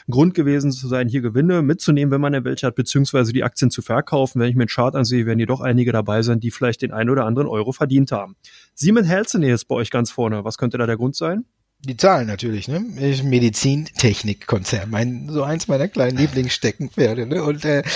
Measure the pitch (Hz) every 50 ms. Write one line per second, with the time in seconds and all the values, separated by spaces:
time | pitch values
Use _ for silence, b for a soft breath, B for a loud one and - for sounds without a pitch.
0 | B B 120 127 160 185 180 175 147 143 143 147 139 143 131 127 131 123 127 127
1 | 127 113 113 139 120 117 107 127 151 180 180 175 147 135 - - - - 147 143
2 | 143 143 135 139 147 143 143 135 120 127 131 - - 127 - - 117 - - 139
3 | 139 - - 131 123 110 117 131 117 120 - - 135 120 - - - - 113 127
4 | 143 - 160 139 135 127 - 127 117 123 120 127 120 107 - - 120 131 147 143
5 | 123 110 127 123 113 113 113 113 113 107 127 135 - 131 120 123 120 120 113 110
6 | 107 107 104 113 113 120 117 110 113 117 - - 131 120 113 - 131 117 107 110
7 | 113 120 135 135 117 110 117 135 147 139 110 107 107 120 131 - 151 131 135 139
8 | 139 - 127 104 98 95 98 _ B B B B B B B - 135 180 220 233
9 | 196 160 180 190 226 - - 202 156 131 120 110 - - 131 120 117 - - 123
10 | 120 - - - 120 110 110 104 98 110 - - 135 120 - 123 117 113 113 110
11 | 123 131 139 - 165 160 185 214 247 _ _ _ _ _ _ _ - 131 123 110
12 | - 190 185 147 120 110 104 92 113 117 110 101 92 - 143 180 226 247 185 131
13 | 139 139 139 131 135 139 127 123 120 117 110 - - 139 139 147 156 - - -
14 | - 110 101 - - 104 98 - - - 120 101 92 - - 104 - 110 113 107
15 | 120 123 123 120 139 147 156 147 135 143 160 165 - - 143 135 143 - - 151
16 | 127 127 123 131 147 147 139 131 127 123 - - - 113 - - 143 - - 226
17 | - 226 - 123 113 123 151 180 156 147 147 151 156 156 147 143 139 B B